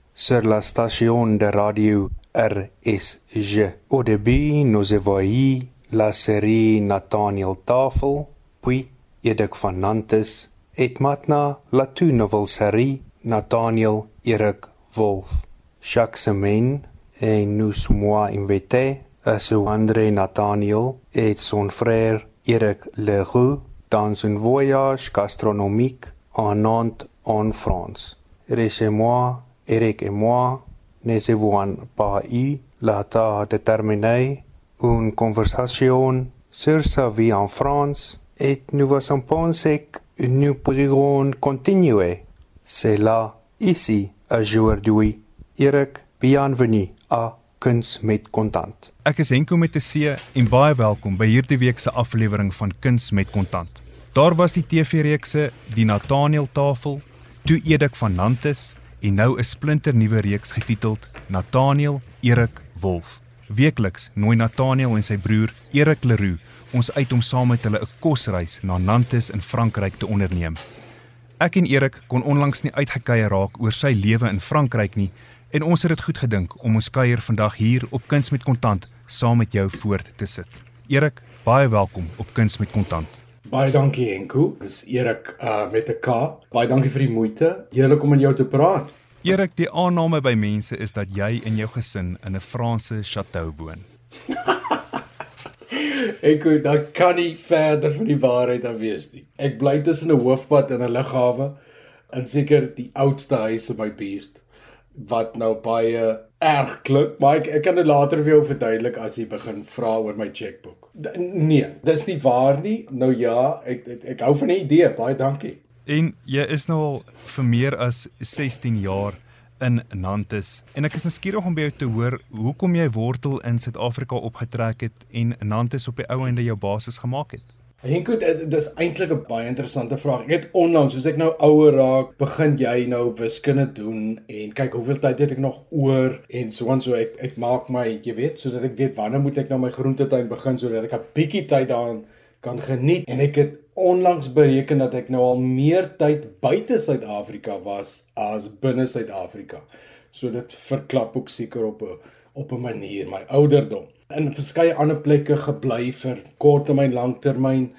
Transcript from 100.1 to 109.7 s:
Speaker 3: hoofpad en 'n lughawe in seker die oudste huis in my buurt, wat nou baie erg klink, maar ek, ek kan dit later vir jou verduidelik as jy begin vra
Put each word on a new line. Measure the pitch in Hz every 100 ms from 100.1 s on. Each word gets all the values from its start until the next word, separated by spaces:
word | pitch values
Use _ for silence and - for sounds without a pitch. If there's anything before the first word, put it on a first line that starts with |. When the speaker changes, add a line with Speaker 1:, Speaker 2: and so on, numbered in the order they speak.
| 143
Speaker 3:
hoofpad | 123 135 - 143 131
en | 123
'n | 123
lughawe | 120 135 131 123 120 143 143 _ - - _ _
in | 127 123
seker | 147 139 143 127
die | - 123
oudste | - 139 135 - 127
huis | 110 113 -
in | 107
my | 107
buurt, | - 101 101 - _ _ _ - - _ 151 -
wat | 117 113 113
nou | 113
baie | 110 117 117 113 117 113 110 - _
erg | 156 143 131 -
klink, | - 139 151 -
maar | 139 156
ek, | -
ek | 151
kan | 170 175
dit | 156
later | 143 143 160
vir | 151
jou | 151
verduidelik | 139 139 113 110 120 113
as | 110 117
jy | 110
begin | 104 113 104
vra | 98